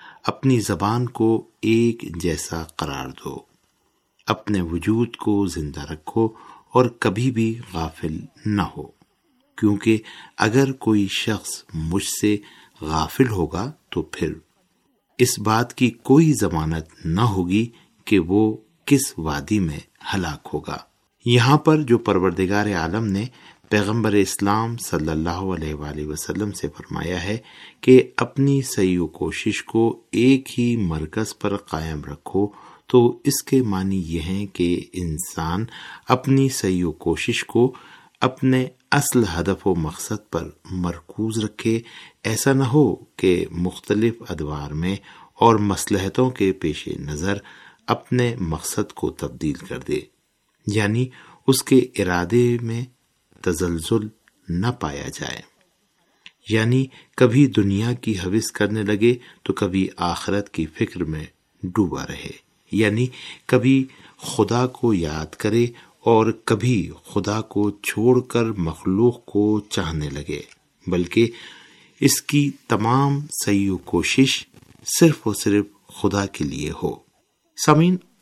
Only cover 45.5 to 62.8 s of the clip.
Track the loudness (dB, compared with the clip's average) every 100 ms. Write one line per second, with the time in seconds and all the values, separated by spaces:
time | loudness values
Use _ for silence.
45.5 | 6 2 -2 -2 -2 0 0 0 2 0
46.5 | 0 -4 -4 -8 -10 -8 -6 -4 -4 -8
47.5 | -20 -20 _ -4 -4 -2 0 0 -2 -6
48.5 | -6 -4 -4 -6 -4 -6 -4 -10 -6 -6
49.5 | -6 -10 -12 -6 -6 -6 _ _ _ _
50.5 | _ -4 -2 0 0 -4 -8 -20 -2 0
51.5 | 0 4 4 4 0 0 0 2 2 2
52.5 | 0 -4 -6 -8 _ _ _ _ _ -4
53.5 | -2 -2 -2 0 0 -2 -10 _ _ -6
54.5 | -2 -2 -2 -6 -8 -10 -10 -10 -12 -16
55.5 | _ _ _ _ _ _ _ -20 _ -2
56.5 | 0 2 2 0 -6 _ 4 6 6 6
57.5 | 4 2 2 0 -2 -4 -4 -2 -2 -2
58.5 | -2 0 0 0 2 4 2 -4 -8 -6
59.5 | -2 0 0 -2 -2 -4 -2 -2 -4 -4
60.5 | -6 -6 -4 -6 -4 -6 -6 -10 _ _
61.5 | _ -4 -2 0 -2 -8 -10 -14 -18 _
62.5 | _ _ 0